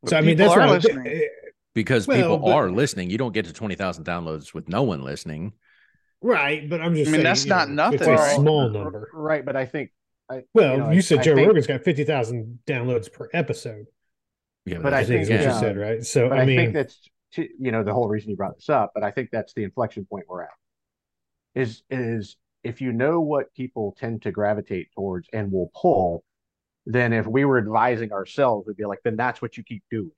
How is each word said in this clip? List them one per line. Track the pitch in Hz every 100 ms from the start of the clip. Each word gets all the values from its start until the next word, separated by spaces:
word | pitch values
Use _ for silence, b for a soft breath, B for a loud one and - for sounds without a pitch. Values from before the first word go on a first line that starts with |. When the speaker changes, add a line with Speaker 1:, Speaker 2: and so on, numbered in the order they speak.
Speaker 1:
But | -
Speaker 2:
So, | 160
I |
mean, | 156 160
Speaker 1:
people | 180
Speaker 2:
that's | 180
Speaker 1:
are |
Speaker 2:
why | -
I, |
Speaker 1:
listening. | 180 160 131 -
Speaker 2:
eh, | 147 - - - _ _
Speaker 3:
Because | - 107 127 104
Speaker 2:
well, | 180
Speaker 3:
people | - 78
Speaker 2:
but | 107
Speaker 3:
are | 131 104
listening. | 92 139 - 90
You | 107
don't | 131
get | 101 85
to |
twenty | - 110 87
thousand | 95 87
downloads | 80 87 82 78 76
with | 80 76
no | 95
one | 131 80
listening. | 67 71 - 76 95 - _ _ _ _ _ _
Speaker 2:
Right, | 226 196 143 151 147
but | 165
I'm | 165
just | 165 147
Speaker 1:
I |
mean, | 156
Speaker 2:
saying, |
Speaker 1:
that's | 160 196
Speaker 2:
you | -
Speaker 1:
not | 185 156
Speaker 2:
know, | 147 175
it's | 240 156
Speaker 1:
nothing. |
Speaker 2:
a |
Speaker 4:
Well, | 156 147 143
Speaker 2:
small | 147 151 127
Speaker 4:
r-, | 104
Speaker 2:
number. | 95 90 -
Speaker 4:
right, | 160 156 156
but | 135 135
I | 127
think | 156 135 _ _ _ _
I, | 131 -
Speaker 2:
Well, | 226 165
Speaker 4:
you | 131
know, | 143
Speaker 2:
you | 170
Speaker 4:
I, |
Speaker 2:
said | 185 147
Speaker 4:
I |
Speaker 2:
Joe | 139
Speaker 4:
think | 139 160
Speaker 2:
Rogan's | 185 131
got | 135
fifty | - 143
thousand | 147 147 113 120 110 120 -
downloads | 131 123 120 104
per | - -
episode. | 170 135 151 - 107 107 _ _ _ _ _ _ _
Speaker 3:
Yeah, | - 87
Speaker 4:
But | 139
Speaker 3:
that's |
Speaker 4:
I | 139
Speaker 2:
I |
think | 120
Speaker 4:
think, | 120
Speaker 2:
is | 101
what | 110
you | -
Speaker 4:
yeah. | -
Speaker 2:
said, | 110 98
right? | 104 113 120
So, | 143 123
Speaker 4:
But | 131
Speaker 2:
I |
Speaker 4:
I | 131
think | 127
Speaker 2:
mean | 120
Speaker 4:
that's | 107 - - _ _ _
t-, | - 160 -
you | 131
know, | 113
the | 104
whole | 107 117
reason | 107 104
you | 95
brought | 95
this | - -
up, | 143 104
but | -
I | 104
think | 107 123
that's | 113 101
the | -
inflection | 104 110 117 -
point | 95 101 87
we're | 90
at. | 78 - _ _ _ _ _ _ _ _ _ -
Is, | 123 113 _
is | 131 117 113 98 - _ _
if | 120 117
you | 131
know | 113 135 170
what | 156 143 -
people | - 127 - 104 -
tend | 120 113
to | 113
gravitate | 95 104 104 95 95 82
towards | - 98 92 82
and | 110 101
will | 95 87
pull, | - 180 117 90 85 _ _ _ _ _ _ -
then | 117 120
if | 113 110
we | 120
were | 139 131
advising | 104 110 120 117 113
ourselves, | 101 95 - 135 107 98
we'd | 98
be | 104
like, | 98
"Then | 120 110
that's | 123 120
what | 120 -
you |
keep | 110 113 _
doing." | 113 90